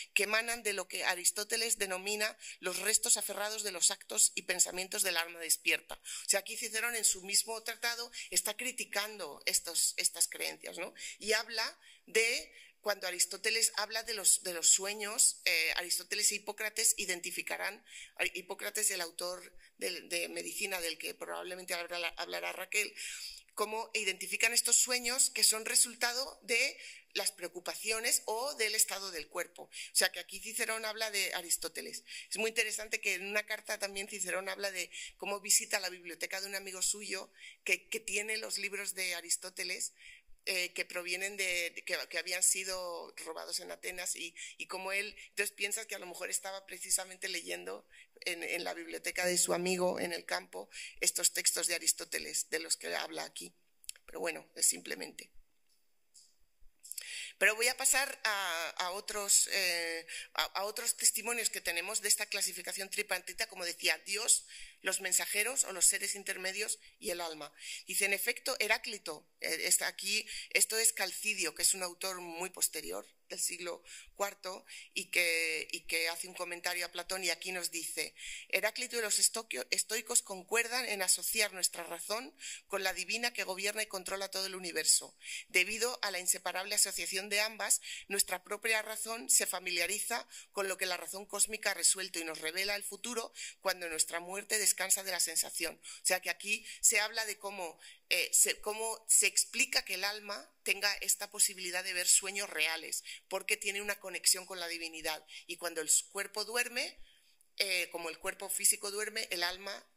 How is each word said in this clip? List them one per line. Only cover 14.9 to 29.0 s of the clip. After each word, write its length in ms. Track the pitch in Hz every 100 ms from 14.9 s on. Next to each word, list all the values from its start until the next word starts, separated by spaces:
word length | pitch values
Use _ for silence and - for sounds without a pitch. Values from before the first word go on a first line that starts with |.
| 214 202 226 - -
eh, 280 | 190 165 160 -
Aristóteles 560 | 175 - 180 208 208
e 40 | 208
Hipócrates 580 | 208 208 214 214 220 -
identificarán, 880 | 190 175 175 175 - 170 180 214 - - - - 180
Hipócrates, 560 | 185 180 196 202 208 202
el 100 | 190
autor 560 | 170 175 180 180 175 - - _
de, 220 | 190 170 98
de 200 | 175 170
medicina, 520 | 170 170 170 202 185
del 180 | 165 160
que 160 | 175
probablemente 600 | 180 170 170 180 180 185
hablará, 340 | 175 175 175 170 -
hablará 340 | 175 175 175
Raquel, 420 | 175 190 208 208 - - - - - -
cómo 340 | - 214 214 226
identifican 580 | 226 196 185 185 208 226
estos 240 | 233 233 -
sueños 540 | 240 247 240 254 -
que 140 | 220
son 200 | 214 220
resultado 760 | 226 247 247 226 240 240 269 -
de 340 | 202 233 269 - - - -
las 160 | 214 196
preocupaciones 920 | - 170 180 175 - 214 220 240 -
o 300 | - 220 277
del 200 | 277 214
estado 380 | 214 - 196